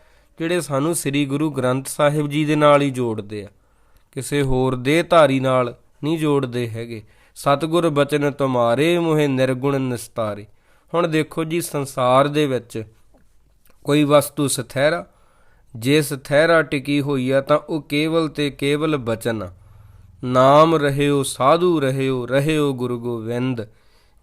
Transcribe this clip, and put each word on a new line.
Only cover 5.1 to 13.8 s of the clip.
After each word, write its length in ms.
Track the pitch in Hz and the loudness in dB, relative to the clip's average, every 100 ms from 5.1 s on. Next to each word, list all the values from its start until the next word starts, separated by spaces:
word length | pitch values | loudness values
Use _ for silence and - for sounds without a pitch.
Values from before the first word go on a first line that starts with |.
| 170 143 135 | 6 6 4
ਨਾਲ 360 | 131 127 123 - _ _ | 0 0 -2 -6 _ _
ਨਹੀਂ 140 | 143 165 | -6 -2
ਜੋੜਦੇ 520 | 156 143 131 120 117 | 0 0 -2 -4 -6
ਹੈਗੇ। 320 | 113 117 113 104 _ _ | -8 -12 -14 -16 _ _
"ਸਤਿਗੁਰ 540 | - 143 139 160 170 165 | -6 -2 0 0 0 2
ਬਚਨ 420 | 143 143 147 143 | 2 0 0 -2
ਤੁਮਾਰੇ 680 | 139 135 123 117 120 160 175 | -2 -2 2 2 2 2 0
ਮੋਹਿ 300 | 170 151 147 | 0 0 0
ਨਿਰਗੁਣ 520 | 131 131 127 139 139 | 0 0 0 -2 -2
ਨਿਸਤਾਰੇ।" 680 | 131 117 - - 107 101 107 _ _ _ _ | -2 -6 -8 -6 -6 -8 -14 _ _ _ _
ਹੁਣ 140 | 165 175 | -2 0
ਦੇਖੋ 360 | 156 151 - | 0 -2 -6
ਜੀ, 160 | 160 170 | -4 -4
ਸੰਸਾਰ 680 | 160 147 135 - 123 131 143 | -4 -6 -6 -2 2 4 4
ਦੇ 180 | 147 147 | 0 0
ਵਿੱਚ 380 | 123 113 113 110 - _ _ _ _ _ _ _ - | -2 -6 -12 -14 -18 _ _ _ _ _ _ _ -10